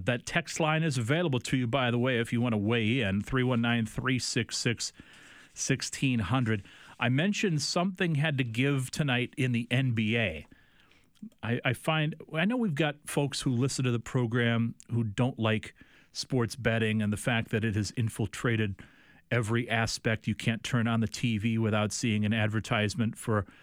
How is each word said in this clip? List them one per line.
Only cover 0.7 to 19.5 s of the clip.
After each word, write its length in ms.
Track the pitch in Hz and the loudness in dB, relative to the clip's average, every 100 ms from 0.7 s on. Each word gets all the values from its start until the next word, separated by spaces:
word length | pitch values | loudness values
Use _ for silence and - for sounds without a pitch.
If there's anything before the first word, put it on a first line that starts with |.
| 160 | 2
is 140 | 165 127 | 0 0
available 420 | 110 160 180 123 | 0 0 2 0
to 160 | - 131 | 0 0
you, 100 | 120 | 0
by 240 | 135 123 | 0 2
the 80 | 120 | 2
way, 180 | 127 117 | 2 0
if 140 | 117 | 0
you 100 | 120 | 0
wanna 160 | 123 110 | 0 2
weigh 440 | 101 117 110 131 | 2 2 2 2
in, 200 | 101 98 | 2 0
three 220 | - 131 | 0 0
one 180 | 123 120 | 2 2
nine, 240 | 117 117 110 | 2 2 0
three 320 | - 123 127 | -2 -2 -2
six 400 | - 123 110 - | 0 -2 -2 -2
six, 360 | 123 113 - - - - - - - | -2 -2 -6 -10 -20 -20 -20 -20 -16
sixteen 680 | - - 131 - - 135 120 | -4 -2 -2 -4 -2 0 2
hundred. 440 | 92 131 113 107 - - - - | 2 2 2 0 -4 -18 -16 -2
I 120 | 117 | 0
mentioned 520 | 131 196 202 208 151 | 2 2 0 0 0
something 540 | - 180 190 185 175 147 | 0 0 0 0 0 0
had 220 | 160 135 | 0 0
to 60 | 123 | -2
give 440 | 110 139 139 127 | 0 2 0 -2
tonight 440 | - 147 123 123 - | -2 0 0 0 -2
in 140 | 131 | 0
the 160 | 120 120 | 0 0
N 220 | 123 131 | 0 2
B 260 | 117 107 117 | 2 2 2
A. 300 | 104 78 - - _ _ _ _ _ _ - _ | 0 -4 -12 -20 _ _ _ _ _ _ -20 _
I, 160 | 104 123 131 | -4 -2 -2
I 80 | |
find, 420 | 117 - 156 151 156 - | -2 0 0 0 -4 -6
I 120 | 156 190 | -2 0
know 100 | 254 | 2
we've 180 | 220 | 0
got 220 | 139 151 147 - | 0 0 -2 -4
folks 360 | 156 143 - | -2 0 -2
who 100 | 143 | 0
listen 320 | 117 135 - 127 | 2 0 0 0
to 60 | |
the 80 | 120 | 0
program 760 | - 131 117 123 117 113 117 - - | 0 -2 0 2 2 2 0 -4 -4
who 120 | 120 | -2
don't 340 | 113 101 123 - | 0 0 0 0
like 380 | 110 110 - - - - _ | 0 0 -4 -16 -20 -20 _
sports 420 | - - 127 117 - | -12 -2 0 0 0
betting 460 | 113 113 110 110 | 0 2 2 2
and 100 | 104 | 0
the 60 | 104 | 0
fact 340 | - 113 110 | 0 0 0
that 140 | 110 113 | 0 0
it 100 | 107 | 0
has 160 | 101 - | -2 -2
infiltrated 760 | 110 - 104 - 127 113 104 98 - - - - - | -2 -2 -4 -2 0 2 0 -4 -14 -20 -20 -16 -2
every 380 | 120 107 | 0 2